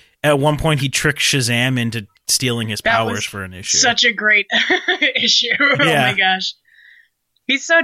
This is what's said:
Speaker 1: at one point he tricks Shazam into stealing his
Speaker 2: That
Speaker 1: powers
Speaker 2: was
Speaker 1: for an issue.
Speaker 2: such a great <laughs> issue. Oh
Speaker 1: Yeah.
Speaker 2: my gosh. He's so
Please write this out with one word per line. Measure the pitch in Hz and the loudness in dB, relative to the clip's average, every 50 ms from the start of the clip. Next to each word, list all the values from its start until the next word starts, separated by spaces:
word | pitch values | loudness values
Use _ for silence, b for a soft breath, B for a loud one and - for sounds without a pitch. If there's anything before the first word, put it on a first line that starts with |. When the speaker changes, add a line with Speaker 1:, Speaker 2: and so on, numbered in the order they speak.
| b b b b - | b b b b 2
Speaker 1:
at | 151 147 139 | 2 2 4
one | 135 151 151 | 2 2 2
point | 139 - 160 151 135 | 2 2 2 2 2
he | 135 135 | 0 -2
tricks | - - - 151 139 - - | -2 -2 0 0 0 0 0
Shazam | - - 139 120 117 120 117 123 131 131 123 | 0 2 0 0 0 0 0 0 0 0 0
into | 117 117 110 117 101 - _ _ - | -2 -2 -4 -6 -8 -10 _ _ -4
stealing | - - - 135 123 117 117 110 107 | -4 -2 0 0 -2 -2 -2 -4 -6
his | 104 - | -6 -4
Speaker 2:
That | - - 117 | -2 0 0
Speaker 1:
powers | 113 113 110 - | 0 0 0 -2
Speaker 2:
was | 104 - | -4 -6
Speaker 1:
for | - - 101 95 | -8 -8 -10 -10
an | 90 92 | -10 -12
issue. | 90 101 - - | -12 -6 -2 0
Speaker 2:
such | - - 240 233 - 247 | 2 2 2 2 2 0
a | 240 214 | 0 0
great | 185 214 214 208 202 196 - 233 220 - - 370 370 | 0 0 2 2 2 0 0 -2 -2 0 0 0 -2
<laughs> | - 349 359 - 302 269 - 247 | 0 -2 -2 0 0 -2 -2 0
issue. | 240 226 - - - 240 - - | 0 0 0 0 0 0 0 0
Oh | 285 277 269 - 285 | 2 0 2 2 2
Speaker 1:
Yeah. | - 156 143 131 123 | 2 2 2 2 2
Speaker 2:
my | - | 2
gosh. | 190 190 185 190 190 185 - - _ b b b b b b b b b b b b _ _ _ _ - | 2 2 0 0 0 -4 -8 -10 _ b b b b b b b b b b b b _ _ _ _ -4
He's | - 269 269 - | -4 -4 -2 0
so | - 330 330 | 2 2 2